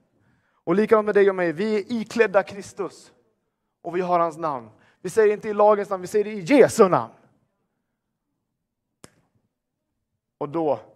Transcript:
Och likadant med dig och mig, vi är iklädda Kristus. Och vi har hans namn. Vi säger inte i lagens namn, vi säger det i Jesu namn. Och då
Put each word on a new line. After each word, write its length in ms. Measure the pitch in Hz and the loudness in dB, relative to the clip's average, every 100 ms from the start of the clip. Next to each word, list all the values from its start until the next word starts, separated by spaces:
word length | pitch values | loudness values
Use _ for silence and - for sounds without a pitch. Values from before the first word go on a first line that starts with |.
| _ _ _ _ _ _ | _ _ _ _ _ _
Och 100 | - | -4
likadant 320 | 196 214 220 208 | -2 2 2 2
med 80 | |
dig 140 | 202 196 | 2 2
och 60 | |
mig, 180 | 185 175 | 2 -4
vi 240 | 156 220 214 | -2 -4 -4
är 160 | 190 | -4
iklädda 500 | 233 202 233 214 196 | -8 -8 -2 0 0
Kristus. 680 | - 202 - - 170 - - _ _ _ _ _ _ _ | -2 -12 -18 -12 -12 -12 -20 _ _ _ _ _ _ _
Och 140 | 170 180 | -8 -6
vi 40 | |
har 200 | 180 175 | -2 0
hans 180 | 170 156 | 0 -4
namn. 320 | 160 127 113 _ _ _ | -8 -8 -12 _ _ _
Vi 100 | 180 | -4
säger 240 | 220 208 | 2 2
inte 140 | 202 214 | 0 -6
i 60 | |
lagens 360 | 208 208 202 196 | 2 4 4 -2
namn, 100 | 190 | -8
vi 60 | 180 | -4
säger 180 | 214 | -4
det 80 | 208 | -4
i 80 | 214 | -8
Jesu 480 | 165 277 165 - 190 | 2 6 6 6 4
namn. 240 | 143 113 _ _ _ _ _ _ _ _ _ _ _ _ _ _ _ _ _ _ _ - _ _ _ _ _ _ _ _ _ _ _ _ _ | 4 -2 _ _ _ _ _ _ _ _ _ _ _ _ _ _ _ _ _ _ _ -20 _ _ _ _ _ _ _ _ _ _ _ _ _
Och 100 | 147 | -10
då 320 | 165 151 117 - | -6 -4 -4 -8